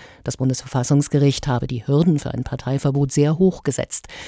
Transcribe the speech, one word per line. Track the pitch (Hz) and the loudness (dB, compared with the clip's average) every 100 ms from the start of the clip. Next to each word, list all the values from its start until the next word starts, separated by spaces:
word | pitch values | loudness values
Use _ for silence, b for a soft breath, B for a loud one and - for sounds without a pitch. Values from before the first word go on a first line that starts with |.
| B B - | B B -8
das | - | -2
Bundesverfassungsgericht | 131 127 - 131 123 143 143 143 143 135 143 | -2 -2 -4 -4 2 2 2 2 2 2 -2
habe | 123 131 | -2 -2
die | 123 110 | -6 0
Hürden | 143 165 147 | 2 4 2
für | - | 0
ein | 120 | -6
Parteiverbot | 131 127 - 135 143 139 139 | -6 -6 -4 -2 0 0 0
sehr | - 147 156 | 2 2 4
hoch | 190 175 | 2 2
gesetzt. | - 135 - - - B | -4 -4 -4 -6 -8 B